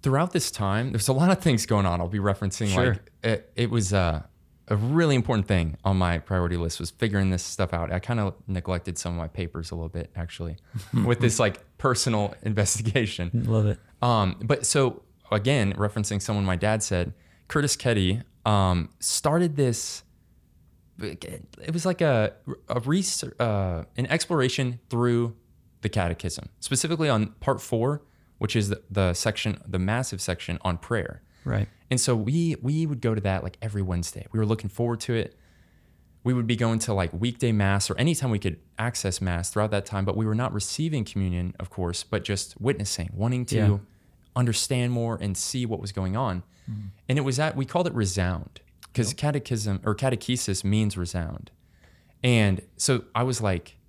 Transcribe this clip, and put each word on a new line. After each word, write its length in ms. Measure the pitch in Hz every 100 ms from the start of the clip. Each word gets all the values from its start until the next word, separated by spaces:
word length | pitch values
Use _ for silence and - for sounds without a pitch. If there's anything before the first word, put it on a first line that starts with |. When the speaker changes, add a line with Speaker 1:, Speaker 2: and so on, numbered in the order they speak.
Speaker 1:
throughout 300 | 139 135 180
this 180 | 175 -
time, 420 | - 101 101 127
there's 160 | 113 101
a 40 |
lot 180 | 131 175
of 100 | 180
things 240 | 170 117 -
going 180 | 107
on. 160 | 98 87
I'll 80 | 85
be 100 | 101
referencing, 480 | 101 98 101 - 104
Speaker 2:
Sure. 240 | 92 123
Speaker 1:
like, 180 | 98 - _
it, 300 | 113 110 - -
it 140 | 117
was, 220 | 117 95
uh, 300 | 98 87 78 - _ _ _ -
a 80 | 104
really 380 | 117 156 165
important 320 | 131 113 113 95
thing 300 | 92 82 76
on 140 | 95 95
my 220 | 90 85
priority 360 | - 92 87 87
list 240 | 85 -
was 100 | 82
figuring 380 | - 113 101 95
this 120 | 90
stuff 320 | - - 90
out. 180 | 85 82
I 60 | 90
kinda 340 | - 117 101 - -
neglected 500 | 92 87 90 - 85
some 160 | 87
of 60 | 85
my 100 | 80
papers 440 | - 87 82 82
a 20 |
little 140 | 85 82
bit, 200 | 85 - -
actually, 400 | 85 - 85 78 - 113 -
Speaker 3:
<laughs> 100 | 123
Speaker 1:
with 160 | 107 120
this, 180 | 120 -
like, 220 | 110 - - _
personal 580 | 135 120 - 110 104 -
<laughs> 40 |
investigation. 880 | - 104 98 - 110 104 107 - 87 117 -
Speaker 2:
Love 200 | 110 104
it. 120 | - - _
Speaker 1:
Um, 360 | 123 113 95 -
but 220 | 113 147
so 380 | - 147 131 - _ _ -
again, 400 | 107 107 143 98
referencing 460 | 95 104 110 101 101
someone 240 | - 104
my 120 | 95 90
dad 260 | 107 110
said, 300 | - 90 87 - _ _ _
Curtis 300 | 151 143 -
Ketty, 440 | 127 110 92 107 - _
um, 440 | 110 104 95 87 80 _
started 540 | - - 151 160 175 147
this 460 | 131 117 - - _ _ _ _ _ _ _ _ _ -
it 680 | 107 - - - - - -
was 120 | 165 180
like 140 | 175
a, 320 | 160 120 107 - - - -
a 120 | 120
research, 540 | 120 175 185 - - -
uh, 440 | 120 104 95 85 - -
an 100 | 127
exploration 720 | 160 - 170 127 - 127 123 _
through 440 | 120 120 120 117 110 _ _ _ _
the 60 | 107
catechism, 600 | - 87 85 95 - - _
specifically 480 | - 135 156 165 156
on 200 | 113 107 -
part 200 | - 123
four, 420 | - 113 123 147 _ _ _ _
which 160 | 107 117
is 120 | 101
the, 140 | 104 -
the 240 | 101 92
section, 460 | 85 113 101 110 - -
the 120 | 92
massive 420 | 92 117 127 -
section 380 | - 87 - 85
on 140 | 95 87
prayer. 440 | - 117 - - _ _
Speaker 2:
Right. 240 | 135 110 101 _ _
Speaker 1:
And 100 | 127
so 140 | -
we, 400 | 117 104 156 165 -
we 240 | 123 156 160
would 140 | 139
go 140 | 117
to 60 | 107
that, 200 | 98 95
like, 140 | 95 -
every 200 | 113 104
Wednesday. 440 | 92 87 85 101 -
We 60 | 110
were 80 | 107
looking 220 | 110 101
forward 300 | - 120 117
to 140 | -
it. 220 | 117 - - _ _ _ _ _ _ _ _
We 120 | 127
would 120 | 123 113
be 80 | 117
going 220 | 117 113
to, 120 | -
like, 200 | 98 85
weekday 380 | 85 120 120 120
mass 380 | 107 98 98 -
or 80 | -
anytime 320 | 139 165 131
we 80 | 107
could 200 | 98 78 - -
access 420 | 113 - 98 90
mass 280 | 95 85 87
throughout 200 | 104 107
that 160 | 101 98
time, 180 | 98
but 120 | 98 98
we 100 | 110
were 80 |
not 180 | 107 123
receiving 520 | 101 - - 160 147
communion, 500 | 104 101 95 87 90 -
of 120 | 92
course, 340 | - 87 85
but 200 | - 107
just 360 | - 98 - -
witnessing, 480 | 117 139 101 - 87
wanting 320 | 95 113 127 123
to 100 | 113
Speaker 2:
Yeah. 220 | 104 101 - _ _ _ _ -
Speaker 1:
understand 560 | 120 110 - 127 123
more 240 | 120 117 113
and 160 | 101 92
see 280 | - 131 120
what 140 | 110
was 120 | 101
going 240 | 95 95 104
on. 260 | 127 90 - _ -
Speaker 3:
Mm-hmm. 180 | 104 101 - -
Speaker 1:
And 100 | 131
it 40 |
was 160 | 135 127
that, 180 | 156 -
we 80 |
called 220 | 131 175 175
it 80 |
Resound, 640 | 120 98 95 90 85 - - _ _ -
'cause 140 | - 113
Speaker 3:
Yep. 80 | 139
Speaker 1:
catechism 640 | 147 143 - 117 104 98
or 100 | -
catechesis 680 | 104 131 120 - 123 - 95
means 340 | 98 107 107 95
resound. 540 | 87 90 80 - - _ _ _ - _ _ _
And 380 | 127 120 101 92 - -
so 280 | - 127 -
I 80 | 110
was 180 | 127 113
like 380 | 107 90 - -